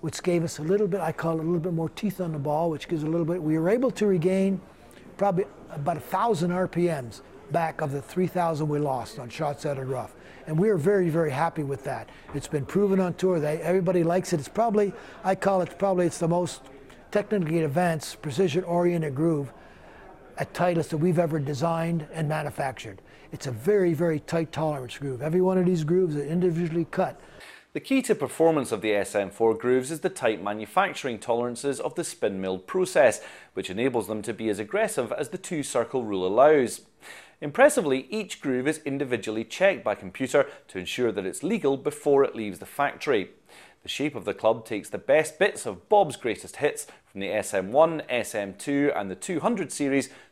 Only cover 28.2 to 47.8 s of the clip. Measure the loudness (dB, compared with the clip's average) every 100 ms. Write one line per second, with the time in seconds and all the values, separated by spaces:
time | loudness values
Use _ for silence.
28.2 | 0 4 4 4 0 -2 2 2 2 0
29.2 | -2 2 2 4 2 2 0 -4 -4 0
30.2 | 0 0 -4 -6 -2 0 0 -2 -6 -6
31.2 | -2 0 0 -4 -4 -4 -4 -4 -8 -2
32.2 | -2 -2 -4 -4 -4 -2 0 6 6 4
33.2 | -6 -20 -12 -8 -6 0 0 0 -2 -6
34.2 | -6 -4 -2 -2 -2 -2 -2 -2 -4 -4
35.2 | -6 -8 -8 -6 -2 -2 0 -2 -2 -2
36.2 | 0 6 8 8 4 -2 -16 _ -20 -20
37.2 | -20 _ -8 6 6 6 2 0 0 -6
38.2 | -6 -8 -2 0 0 -2 -4 -4 -2 -2
39.2 | -2 -4 -6 2 2 2 -2 -4 -6 -6
40.2 | 2 2 2 -2 _ -10 -8 0 0 0
41.2 | -4 -4 -4 0 0 0 -2 -4 2 4
42.2 | 4 0 -8 -8 -14 -4 -4 -4 0 0
43.2 | 0 -12 _ -20 -20 _ -12 -4 -4 -4
44.2 | -6 0 2 2 -2 -8 -6 -10 2 2
45.2 | 2 2 0 0 -8 -10 _ 4 4 0
46.2 | -4 -4 -8 -2 -2 -2 -12 -18 _ -10
47.2 | -4 -2 -2 -2 0 4